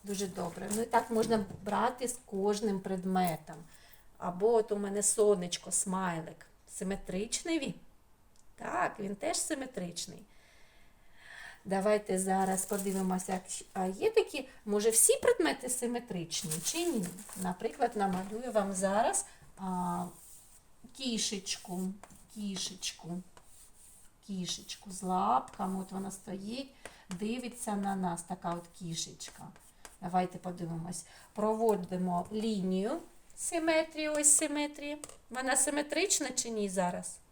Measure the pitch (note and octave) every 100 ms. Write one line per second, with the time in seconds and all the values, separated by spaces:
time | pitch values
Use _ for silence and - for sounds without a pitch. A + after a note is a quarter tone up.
0 | G3+ G3 G3 F#3 F3 F3 G3 G#3 A3+ A#3
1 | A#3 A3+ A3 A3 G3 - G3+ G3+ A#3 B3+
2 | A#3+ - - G3 G3+ G3+ A3+ F#3+ F#3+ F#3+
3 | F#3 F#3 F3+ D#3 - D#3+ D#3+ - - -
4 | - - F3+ F3+ G#3+ A#3 G#3+ G3+ G3+ G3+
5 | G#3 - G#3 G3 F3 - F#3+ - F#3+ F#3
6 | F#3 E3 D#3 - - - - - F#3+ F#3+
7 | - F#3 A#3 - F4 E4 C4 - - -
8 | - - - - - - - F4 E3 -
9 | G3 G3+ D#4+ F#4 - D4 C4 - F3 -
10 | - - - - - - - - - -
11 | - - - - - - G3 F#3+ G3+ G#3+
12 | G#3 F#3 F#3+ F#3+ F#3+ F#3+ - G3+ G3 F#3+
13 | F#3 F#3 F#3+ F#3 - - - G3+ F#3 G3
14 | G4 A4 - D4 C4 - G#3 G#3 A3 A3
15 | - C5 - A#4+ D#4 - B3 - A#3+ A#3+
16 | A#3+ F3+ E3 - E3 D#3+ - E4 F4 B3
17 | F3 F3+ - G3 F#3 F3+ A#3 - A#3+ A3
18 | G3 F#3 G3+ A3 B3+ G#3+ G3 F#3 F#3+ G3+
19 | C#4+ G4+ - - - - F#3+ F3+ F3+ F3
20 | F3+ - - - - - - - - -
21 | C4 A3 - G3+ - - - F3+ F#3+ G3+
22 | - - - A3 G#3 F#3+ - F#3 - -
23 | E3 F3+ - - - - - - - -
24 | - - - F#3+ F3 - - - G3+ F#3
25 | F#3 F#3 G3+ A#3+ - - F#3+ F#3+ F#3 F#3+
26 | G3 - - F#3+ G3 B3 C4+ - - -
27 | - F3+ G#3 B3 A#3+ - - G3+ G3 F#3+
28 | F#3 E3+ - F3+ F3 E3+ E3+ - F3 E3
29 | - - - - - - - - - -
30 | F3+ F#3 F3+ F3+ F#3 F3+ E3 E3 E3+ F3
31 | - - - - G#3+ A3 A3+ G3 F3+ F3+
32 | F#3 F3 F3 G#3+ A3+ G#3 F#3 F#3 G#3 E4
33 | - - - - - E4+ D#4+ D#4+ D#4+ D4+
34 | D4+ D4+ D4 - D4+ D4 D4 D4 D4 D4
35 | - - - A#3+ C4 C4+ - C#4+ D4 D4+
36 | G4+ - C4+ B3+ A#3 A3 G3+ F#3 F3+ F#3
37 | F3+ - -